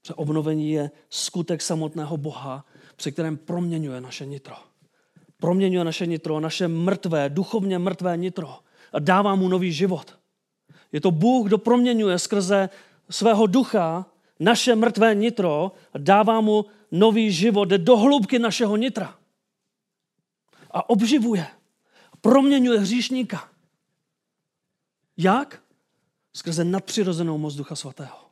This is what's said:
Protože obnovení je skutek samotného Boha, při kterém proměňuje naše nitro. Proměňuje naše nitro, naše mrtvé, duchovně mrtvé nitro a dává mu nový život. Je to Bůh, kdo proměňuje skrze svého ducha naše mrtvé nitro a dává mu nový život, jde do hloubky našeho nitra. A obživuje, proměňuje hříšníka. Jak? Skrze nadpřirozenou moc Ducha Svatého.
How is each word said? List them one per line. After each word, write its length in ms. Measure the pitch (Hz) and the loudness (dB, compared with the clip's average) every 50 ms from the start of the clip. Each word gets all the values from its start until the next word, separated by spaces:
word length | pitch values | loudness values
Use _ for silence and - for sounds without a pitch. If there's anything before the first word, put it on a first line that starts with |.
Protože 140 | _ - 165 | _ -16 -10
obnovení 560 | - 160 147 151 156 151 156 156 156 151 151 | -8 -6 -4 -2 -2 -2 -2 -2 -2 -2 -2
je 200 | 156 156 147 147 - _ _ _ | -2 -2 -4 -6 -10 _ _ _
skutek 520 | - - - - - 185 170 - 180 151 - | -10 -8 -8 -6 -6 -6 -6 -4 -6 -6 -4
samotného 540 | - 170 160 156 151 156 165 151 147 170 | -6 -4 -4 -6 -6 -8 -10 -10 -8 -8
Boha, 480 | 156 139 156 143 123 131 139 131 139 143 _ _ _ - - _ | -8 -8 -10 -12 -12 -14 -14 -14 -14 -16 _ _ _ -20 -20 _
při 160 | _ - - 147 | _ -12 -10 -6
kterém 240 | - 165 160 156 | -6 -6 -6 -6
proměňuje 640 | 147 _ - 175 175 175 170 170 160 156 143 127 127 | -10 _ -8 -6 -6 -4 -4 -4 -4 -6 -6 -8 -12
naše 260 | 127 127 - - 143 | -14 -14 -14 -14 -14
nitro. 300 | 135 143 139 _ - - - - _ _ _ _ _ _ _ _ _ _ _ _ _ _ _ | -12 -14 -14 _ -18 -20 -20 -20 _ _ _ _ _ _ _ _ _ _ _ _ _ _ _
Proměňuje 460 | - 190 180 190 196 190 185 180 175 | -2 0 2 2 2 2 2 0 0
naše 220 | 165 160 - 190 | -2 -4 -4 -4
nitro, 340 | 170 170 156 160 160 156 156 | -4 -4 -4 -4 -4 -4 -2
naše 280 | 156 160 156 - 185 170 | -2 -4 -4 -2 -2 -2
mrtvé, 640 | 165 165 170 185 202 185 - 185 165 156 143 139 | -2 0 0 0 -2 -2 -2 -2 -2 0 -2 -2
duchovně 480 | 143 170 196 - - 226 190 196 185 180 | -2 -4 -4 -2 -2 -4 -2 -2 -2 -2
mrtvé 380 | 175 190 190 190 180 180 175 | -2 -2 -4 -2 -4 -4 -4
nitro 420 | 170 175 185 180 - 165 143 - - _ _ _ _ _ _ - | -2 -4 -6 -6 -8 -12 -12 -14 -20 _ _ _ _ _ _ -8
a 60 | - | -4
dává 360 | 151 147 185 190 202 202 196 | 2 2 4 4 4 2 2
mu 140 | 190 185 185 | 2 2 2
nový 240 | 180 185 180 185 165 | 0 0 0 -2 -2
život. 460 | 143 185 190 185 151 - - - _ _ _ _ _ _ _ _ _ _ _ - _ _ _ - | -2 -2 -2 -2 -4 -6 -14 -20 _ _ _ _ _ _ _ _ _ _ _ -20 _ _ _ -10
Je 80 | 151 | -2
to 100 | 147 190 | 0 0
Bůh, 360 | 170 156 175 233 254 254 220 | 2 4 2 4 4 2 2
kdo 120 | 202 202 202 | 2 0 0
proměňuje 600 | 214 233 240 247 247 247 240 226 220 196 180 180 | 2 2 2 2 4 2 2 2 2 0 0 -2
skrze 500 | - - - 202 190 180 202 196 190 185 - - - _ _ _ _ _ | -2 -2 -2 -2 0 2 2 0 0 -2 -6 -14 -20 _ _ _ _ _
svého 360 | - - 196 226 226 202 220 | -8 0 2 2 4 4 4
ducha 600 | 208 180 262 254 - - 214 175 160 165 175 185 _ _ _ _ _ _ _ | 4 4 2 2 2 0 0 0 0 -2 -6 -8 _ _ _ _ _ _ _
naše 340 | 151 196 233 - - 254 240 | 2 2 2 2 4 2 2
mrtvé 400 | 220 220 240 - 202 214 226 214 | 2 2 0 2 2 2 2 4
nitro 580 | 202 214 233 233 220 190 175 147 147 165 190 - - _ _ _ | 2 0 -2 -2 -2 -2 -2 0 -2 -2 -4 -6 -12 _ _ _
a 60 | 151 | -8
dává 420 | 143 139 196 202 214 208 226 226 | 2 4 4 6 6 4 2 2
mu 260 | 220 214 214 214 208 - - _ _ _ | 2 2 2 2 0 -2 -12 _ _ _
nový 420 | - 170 208 220 208 226 226 214 190 | 2 4 4 6 6 4 2 0 0
život, 320 | 151 185 233 208 202 202 | 2 2 2 2 2 2
jde 140 | 180 196 196 | 2 0 0
do 180 | 165 196 254 | 6 6 6
hloubky 420 | 220 208 277 285 285 208 - - 247 | 6 6 4 4 4 2 0 0 0
našeho 380 | 233 226 180 - 247 208 208 | 0 0 -2 -2 -2 -2 0
nitra. 420 | 208 233 269 - 233 190 143 - _ _ _ _ _ _ _ _ _ _ _ _ _ _ _ _ _ _ _ _ _ _ _ _ _ _ _ _ _ - _ | 0 -2 -4 -4 -6 -10 -10 -12 _ _ _ _ _ _ _ _ _ _ _ _ _ _ _ _ _ _ _ _ _ _ _ _ _ _ _ _ _ -20 _
A 200 | - - - - | -8 -8 -2 0
obživuje, 560 | 240 202 226 220 269 294 214 240 226 190 160 - - _ _ _ _ _ _ _ _ _ _ _ _ - | 0 0 2 2 2 2 2 0 -2 -2 -4 -6 -12 _ _ _ _ _ _ _ _ _ _ _ _ -2
proměňuje 580 | - 220 262 277 262 277 285 277 247 247 240 214 | 2 4 4 6 4 4 4 4 2 2 2 2
hříšníka. 680 | 202 185 226 247 226 - 254 254 254 202 - 160 - - _ _ _ _ _ _ _ _ _ _ _ _ _ _ _ _ _ _ _ _ _ _ _ _ _ _ _ _ _ _ _ _ _ | 2 0 -2 -2 -2 -4 -4 -4 -4 -6 -8 -12 -12 -16 _ _ _ _ _ _ _ _ _ _ _ _ _ _ _ _ _ _ _ _ _ _ _ _ _ _ _ _ _ _ _ _ _
Jak? 460 | - 165 185 196 247 285 - - - _ _ _ _ _ _ _ _ _ _ _ _ _ _ _ | 0 2 2 2 2 0 -4 -12 -20 _ _ _ _ _ _ _ _ _ _ _ _ _ _ _
Skrze 320 | - - 170 170 165 170 | -14 -8 -6 -2 -2 0
nadpřirozenou 760 | 175 185 196 185 - - 220 202 185 175 160 175 165 156 151 | 0 0 -2 -4 -6 -4 -2 -2 -2 -2 -2 -2 -4 -4 -4
moc 160 | 151 151 143 | -6 -6 -8
Ducha 220 | 143 143 - 165 | -10 -12 -12 -12
Svatého. 420 | 139 - 139 131 - 147 123 - - - _ | -12 -12 -14 -16 -16 -18 -18 -18 -20 -20 _